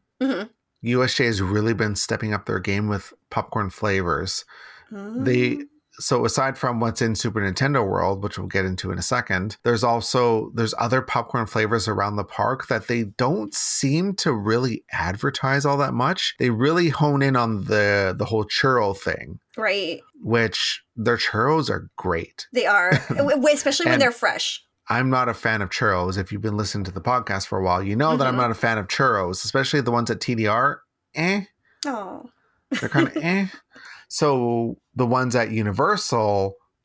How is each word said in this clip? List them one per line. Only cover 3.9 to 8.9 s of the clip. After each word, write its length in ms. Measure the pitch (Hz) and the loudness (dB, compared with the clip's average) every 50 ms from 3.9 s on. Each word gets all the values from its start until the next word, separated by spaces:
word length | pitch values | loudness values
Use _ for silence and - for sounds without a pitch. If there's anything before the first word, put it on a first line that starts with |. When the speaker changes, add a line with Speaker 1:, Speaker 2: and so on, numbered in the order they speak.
| 98 95 90 85 73 73 92 - - - - _ - - - - - - - - | 0 0 0 0 -2 -2 -2 -4 -6 -8 -10 _ -20 -20 -20 -20 -20 -20 -20 -16
Speaker 2:
They 600 | 214 196 196 208 226 254 - - 123 123 123 - - | -14 -12 -12 -8 -4 -2 0 2 2 2 2 0 -2
Speaker 1:
Mm. 100 | 285 285 - _ _ _ _ - - | -4 -8 -14 _ _ _ _ -12 -6
Speaker 2:
so 260 | - - 135 120 120 | -2 0 0 2 2
aside 320 | 113 - 143 135 135 127 | 0 0 0 0 0 -2
from 240 | - - 127 123 113 | -2 -4 -2 -2 0
what's 220 | 117 113 - - | -2 -2 0 0
in 120 | 123 113 107 | 0 0 0
Super 260 | - - 113 104 110 | 0 -2 -2 -2 -2
Nintendo 440 | 101 98 92 - 127 143 143 131 107 | -2 -2 0 0 0 2 2 2 2
World, 360 | 95 95 92 87 92 98 98 | 2 0 2 2 0 0 -2
which 160 | 101 104 - - | -4 -6 -6 -6
we'll 80 | 98 92 | -6 -4
get 160 | - 98 95 | -2 -2 0
into 260 | 95 92 - - 95 | -2 -2 -4 -4 -4